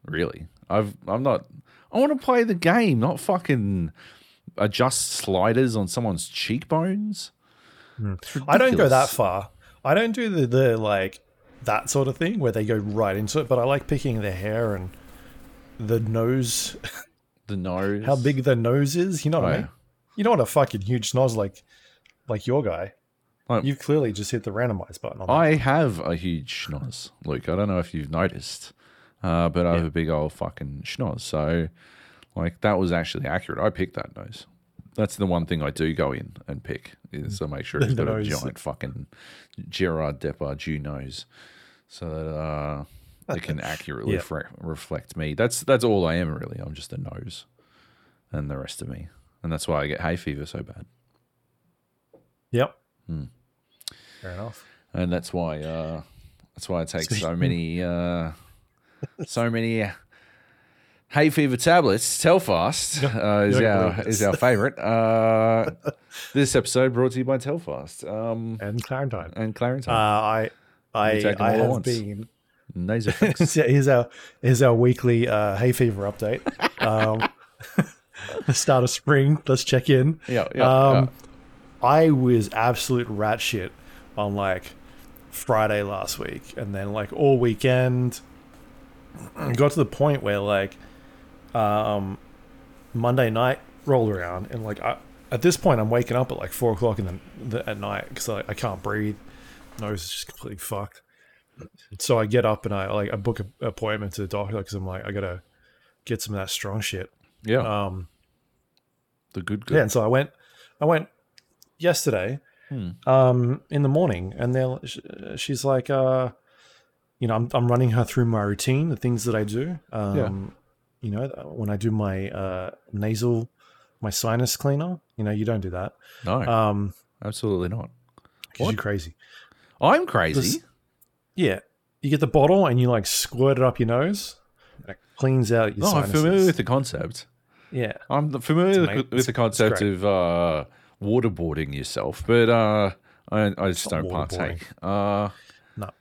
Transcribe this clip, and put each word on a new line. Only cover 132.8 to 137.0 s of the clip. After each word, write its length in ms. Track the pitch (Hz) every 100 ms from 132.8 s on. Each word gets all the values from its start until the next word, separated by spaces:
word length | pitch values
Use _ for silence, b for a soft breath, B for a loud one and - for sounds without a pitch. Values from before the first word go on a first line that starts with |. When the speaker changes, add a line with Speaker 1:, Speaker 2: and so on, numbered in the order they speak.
| 123
Speaker 2:
like, 160 | 117 92
squirt 520 | - - 120 135 135
it 60 | 127
up 140 | -
your 80 | 113
nose, 500 | 117 160 202 - - _ _ B B
and 100 | -
it 80 | 95 _ -
cleans 340 | 131 131 110
out 240 | 117 110 101
your 80 | 190
Speaker 1:
No, 60 | 165
I'm 60 |
Speaker 2:
sinuses. 180 | 101 151
Speaker 1:
familiar 240 | 160 190 190
with 100 | -
the 60 |
concept. 640 | 113 131 131 -